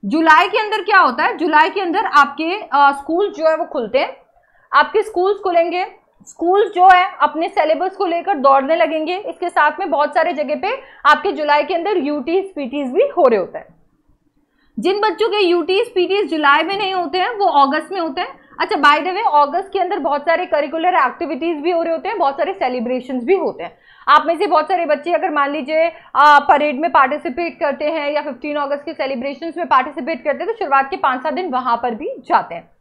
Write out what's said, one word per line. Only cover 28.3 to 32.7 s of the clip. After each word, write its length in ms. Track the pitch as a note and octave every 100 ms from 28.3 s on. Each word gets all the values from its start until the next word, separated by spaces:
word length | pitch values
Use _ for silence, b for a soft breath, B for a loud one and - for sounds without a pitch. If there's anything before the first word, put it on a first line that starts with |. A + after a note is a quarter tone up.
| C4+ D4+ D4
अगस्त 260 | C#4 C#4+
के 80 | D4
सेलिब्रेशंस 640 | D#4 C#4 C4+ C#4 C#4+ E4 E4
में 100 | E4+
पार्टिसिपेट 560 | C#4+ B3+ C#4+ B3+ D#4+
करते 200 | D4+ B3+
हैं 80 | F4+
तो 60 | A4+
शुरुआत 320 | E4+ C4+ C4+
के 60 | F#4+
पाँच 240 | D4 C4
सात 120 | D#4
दिन 160 | C#4+ F#4
वहां 260 | B3 B3 A#3
पर 180 | B3
भी 200 | A3 E4+ A#4+
जाते 340 | - A3+ E3+
हैं। 160 | E3+ -